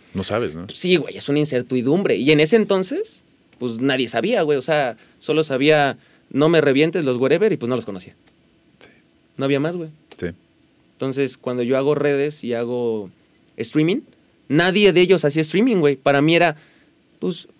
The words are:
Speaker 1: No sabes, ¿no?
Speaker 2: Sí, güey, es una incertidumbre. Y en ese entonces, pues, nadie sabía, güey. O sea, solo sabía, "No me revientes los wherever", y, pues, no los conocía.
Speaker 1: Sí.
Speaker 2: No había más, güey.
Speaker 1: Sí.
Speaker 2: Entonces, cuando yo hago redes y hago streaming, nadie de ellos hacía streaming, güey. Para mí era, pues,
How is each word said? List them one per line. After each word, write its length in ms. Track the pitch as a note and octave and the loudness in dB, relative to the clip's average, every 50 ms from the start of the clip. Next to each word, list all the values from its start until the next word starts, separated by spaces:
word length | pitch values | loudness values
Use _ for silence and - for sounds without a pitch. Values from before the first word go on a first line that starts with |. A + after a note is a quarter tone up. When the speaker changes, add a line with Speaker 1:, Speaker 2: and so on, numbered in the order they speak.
| _ _ - | _ _ -8
Speaker 1:
No 80 | G2 | -8
sabes, 320 | F#2 - G2+ A#2 A#2+ D#2 D2+ | -6 -4 -4 -4 -4 -4 -8
¿no? 140 | E2 F2 G2+ | -10 -12 -12
Speaker 2:
Sí, 280 | - - - F3+ F3+ | -10 -6 -2 0 0
güey, 200 | D#3+ B2 G2 F#2 | 0 0 -4 -10
es 120 | G2 - - | -10 -6 -4
una 100 | C#3+ D3+ | -2 -2
incertidumbre. 800 | D3+ D3 C3+ B2 A#2+ - B2+ B2+ A2+ C3+ D#3 F#3+ G3 - A#2 | -2 -2 -4 -4 -4 -2 -4 -2 0 0 0 0 0 0 0
Y 140 | F#2 B2 D3 | 0 2 4
en 80 | D#3 D3 | 4 4
ese 160 | D#3 D#3 A#3 | 4 4 4
entonces, 680 | A3+ G#3 G3 G3 F#3+ F#3+ - C#4 F#4+ A4 - - - _ _ _ _ _ _ _ - | 2 2 2 0 -2 -2 -4 -6 -8 -8 -10 -14 -20 _ _ _ _ _ _ _ -10
pues, 220 | A#2+ B2 A2+ A2+ | -8 -8 -6 -4
nadie 280 | B2+ C#3 C3 C3 B2 G#2+ | -2 -2 0 0 -2 -2
sabía, 340 | - A#2 C#3 G#3 B3 G#3 | -2 -2 -2 0 0 0
güey. 160 | E3 D3+ D3 C3 | 0 0 -2 -2
O 40 | |
sea, 360 | - - D#3 D3 C#3 B2 A2 - _ _ _ _ | -2 -2 0 0 0 -2 -6 -10 _ _ _ _
solo 220 | - - C#3+ D#3 | -6 -2 0 0
sabía, 540 | D#3 - C3+ B2+ C#3 D3+ D#3 D3+ C#3+ C3+ A#2+ - _ _ _ _ _ - | 0 0 -2 0 2 4 4 4 4 0 -2 -6 _ _ _ _ _ -6
"No 200 | - C3 D3+ D#3+ | 0 2 2 4
me 100 | E3+ D#3 | 4 4
revientes 420 | C#3+ C#3 B2+ C3+ D#3 E3 D#3+ F#3 D#3 | 4 4 4 4 2 2 0 -2 -2
los 120 | C3 B2 | -2 0
wherever", 340 | A#2+ C3 B2+ G3+ G3+ G#3+ A3 | 0 2 2 2 2 2 0
y, 40 | F#3+ | 0
pues, 120 | - A#2+ A#2 | -2 -4 -4
no 60 | B2+ | -4
los 100 | A#2+ A2+ | -4 -6
conocía. 280 | G#2+ G2+ F2+ - - - _ _ _ _ _ _ _ _ _ _ _ _ _ | -8 -12 -12 -14 -18 -20 _ _ _ _ _ _ _ _ _ _ _ _ _
Speaker 1:
Sí. 100 | - - _ _ _ _ _ _ _ _ _ - | -20 -20 _ _ _ _ _ _ _ _ _ -6
Speaker 2:
No 80 | C3+ | -2
había 120 | C#3 C#3 C3+ | -2 0 0
más, 160 | D3 E3 F3 | -2 -4 -6
güey. 120 | F3+ D#3+ D#3 D3+ _ _ - - - | -8 -10 -12 -14 _ _ -20 -14 -10
Speaker 1:
Sí. 60 | F2+ F2 F#2 - _ _ _ _ _ _ _ _ _ _ | -10 -10 -10 -12 _ _ _ _ _ _ _ _ _ _
Speaker 2:
Entonces, 460 | _ - C3 C3+ B2+ C#3 C#3 B2+ - - | _ -8 -8 -6 -2 -2 -4 -4 -4 -8
cuando 240 | - B2+ B2 B2 | -8 -6 -4 -2
yo 160 | B2 A#2+ C3+ C3 | -2 0 0 0
hago 160 | C3+ C#3+ D3 | 2 0 0
redes 500 | C#3+ C#3+ D3 C#3+ C#3 C#3+ D3+ D3 - - | 0 0 0 0 0 -2 -4 -6 -8 -8
y 80 | A#2+ | -6
hago 580 | A#2+ A#2 A#2+ A#2 B2 B2 A#2+ A#2 A2+ G#2+ G2 F2+ - _ _ _ _ _ _ _ _ | -6 -4 -4 -4 -4 -4 -2 -2 -4 -4 -8 -12 -16 _ _ _ _ _ _ _ _
streaming, 440 | - A#2+ - - D3+ D#3 E3+ G3+ D4 - - _ _ _ _ _ _ _ - | -10 -10 -4 -2 0 0 0 0 -4 -6 -10 _ _ _ _ _ _ _ -2
nadie 440 | C3+ D#3+ F3 F#3 F#3 G#3 G#3 F#3+ | 0 2 2 2 2 4 4 4
de 80 | D#3+ F3 | 6 4
ellos 240 | F#3 F3 F#3+ D#3+ D3+ | 4 4 4 2 2
hacía 180 | D3 C#3 D#3+ | 0 0 -2
streaming, 340 | D#3 D#3 - F#3+ A#3 C4+ A3+ | -2 0 0 0 2 2 2
güey. 200 | F#3 D3+ C#3+ C#3 | 2 2 2 0
Para 240 | C3+ - C#3+ C#3 C#3+ | 0 0 2 2 4
mí 160 | D3 D#3+ E3+ | 4 4 4
era, 200 | E3+ F3 E3 D3+ D#3 _ _ _ _ _ _ _ _ _ _ _ _ | 4 4 2 0 -2 _ _ _ _ _ _ _ _ _ _ _ _
pues, 300 | - F#3 E3+ - - _ _ _ | -6 -6 -6 -8 -12 _ _ _